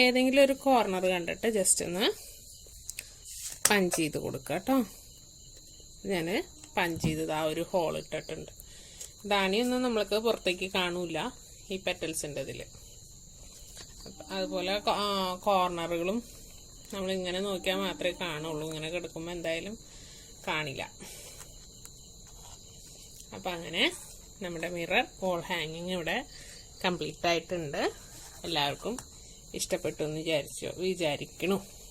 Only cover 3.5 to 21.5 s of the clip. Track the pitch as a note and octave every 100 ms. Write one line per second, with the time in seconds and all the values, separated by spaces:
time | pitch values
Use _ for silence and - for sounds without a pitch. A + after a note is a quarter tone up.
3.5 | - - G#3 F3+ E3+ D#3 - - B2+ -
4.5 | D#3 - C4+ G#3+ - - - - - -
5.5 | - - - - - G3 F#3 E3 A3 -
6.5 | - - - F3 E3 E3 D#3 D#3+ D#3 D#3
7.5 | D#3 E3+ F#3+ D#3+ D#3 D3+ D#3 - D#3+ D3+
8.5 | - - - - - - - G3+ G3+ F#3+
9.5 | G3 B3 B3 B3+ A3+ G3 G#3 A3+ G#3+ -
10.5 | F3+ F#3 F#3+ F3+ F3 F3 D#3+ G#3+ - -
11.5 | - - F#3+ F#3+ F3+ D#3+ D#3 D3+ C#3+ C3+
12.5 | - - - - - - - - - -
13.5 | - - - - - - - - F#3+ F#3+
14.5 | F#3+ F3+ G3+ G#3 F#3 G3+ G3 F#3 F3+ -
15.5 | G3 F3+ F3 E3 E3+ F3 A3+ - - -
16.5 | - - - - G3+ F#3 F#3+ F3+ F3+ G3+
17.5 | F#3 E3+ F#3 G3 E3 F3+ F3 F3+ D3+ D#3+
18.5 | D3+ D#3 D#3 D#3 F3 E3 E3 E3 F3 E3
19.5 | E3 F#3 A3+ - - - - - - -
20.5 | D#3+ D3+ C3 - - - - - - -